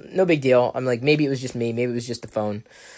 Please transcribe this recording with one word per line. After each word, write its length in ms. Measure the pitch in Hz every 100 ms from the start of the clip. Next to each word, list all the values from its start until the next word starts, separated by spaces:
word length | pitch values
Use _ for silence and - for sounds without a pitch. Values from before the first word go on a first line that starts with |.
| -
no 140 | 156 185
big 160 | 151
deal." 320 | 131 123 120 127
I'm 80 |
like, 180 | 127 120
"Maybe 240 | 139 151 143
it 40 |
was 100 | 135
just 160 | 127 120
me. 160 | 117
Maybe 220 | 113 123
it 20 | 120
was 100 | 120
just 180 | 117
the 40 | -
phone." 380 | 110 104 104 - - -